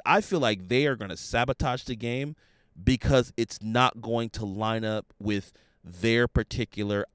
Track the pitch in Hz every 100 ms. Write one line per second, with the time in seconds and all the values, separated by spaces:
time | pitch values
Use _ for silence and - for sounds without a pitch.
0 | - 175 214 175 123 104 92 123 147 123
1 | 101 85 - 117 123 135 147 123 - 117
2 | 123 127 143 151 _ _ _ - 98 127
3 | - 135 120 - 113 - 107 117 127 117
4 | 110 117 117 - 107 98 110 113 110 107
5 | - _ 101 104 - _ _ _ 87 87
6 | 113 113 120 - 110 - 120 - 101 101
7 | -